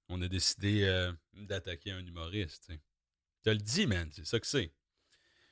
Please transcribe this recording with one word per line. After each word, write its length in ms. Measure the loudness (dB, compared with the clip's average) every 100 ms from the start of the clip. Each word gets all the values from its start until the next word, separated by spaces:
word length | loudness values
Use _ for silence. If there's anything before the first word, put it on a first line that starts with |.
| -6
On 120 | -4
a 60 | 0
décidé, 560 | 2 2 2 2 4
euh, 280 | 4 4 0 -4 _
d'attaquer 580 | -18 -6 -6 -6 -8 -8
un 140 | -10 -10
humoriste, 600 | -10 -4 -2 -4 -6 -14
tu 60 |
sais. 80 | -16 -16 _ _ _ _ _
Je 40 |
te 60 | 2
le 80 | 2
dis, 300 | 2 2 4
man, 220 | 2 -2
c'est 120 | -8 -4
ça 140 | -2
que 80 | 0
c'est. 260 | 0 0 -6 _ _ _ _ _ _ _